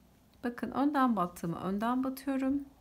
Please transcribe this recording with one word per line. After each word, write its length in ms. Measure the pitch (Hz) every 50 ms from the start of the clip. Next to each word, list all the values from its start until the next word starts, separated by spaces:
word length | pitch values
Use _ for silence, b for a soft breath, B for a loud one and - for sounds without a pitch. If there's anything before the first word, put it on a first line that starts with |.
| - _ _ - _ _ - - -
Bakın 260 | 247 240 - - 220
önden 460 | - - 277 294 294 277 262 254 226
battığımı 440 | 196 180 180 - - - 170 165 -
önden 440 | - 185 196 208 226 233 254 262 262
batıyorum. 600 | 262 262 - - 277 269 262 262 262 277 285 277 - - -